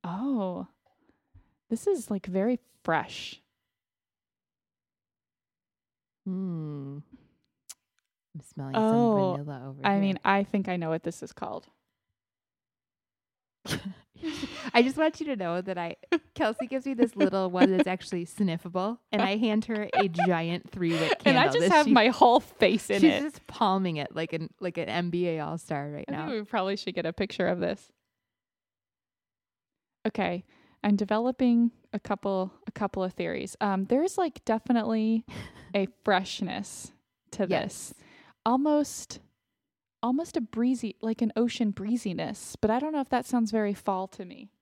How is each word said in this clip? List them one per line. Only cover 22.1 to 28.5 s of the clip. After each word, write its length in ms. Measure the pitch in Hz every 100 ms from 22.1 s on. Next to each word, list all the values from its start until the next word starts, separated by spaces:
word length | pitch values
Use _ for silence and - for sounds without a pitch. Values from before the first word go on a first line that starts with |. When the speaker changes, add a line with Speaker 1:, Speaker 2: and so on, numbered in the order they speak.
| 240 262 247
Speaker 1:
face 500 | - - 196 208 -
in 120 | 202
Speaker 2:
she's 120 | 302
Speaker 1:
it. 80 | -
Speaker 2:
just 240 | 302 - -
palming 500 | - 214 190 185 156
it 180 | 143 -
like 180 | 165
an, 160 | 160 160 _
like 180 | 180 170
an 100 | 160
N 220 | 165 175
B 160 | 175 180
A 100 | 160
All-Star 480 | 151 165 - 151 143
right 140 | 147 -
Speaker 1:
I 40 |
think 140 | - 214
Speaker 2:
now. 40 |
Speaker 1:
we 80 | 233
probably 320 | 208 220 190 196
should 200 | - 175
get 100 | 160
a 80 |
picture 320 | 170 196 - 175
of 120 | 180
this. 320 | 175 - - _ _ _ _ _ _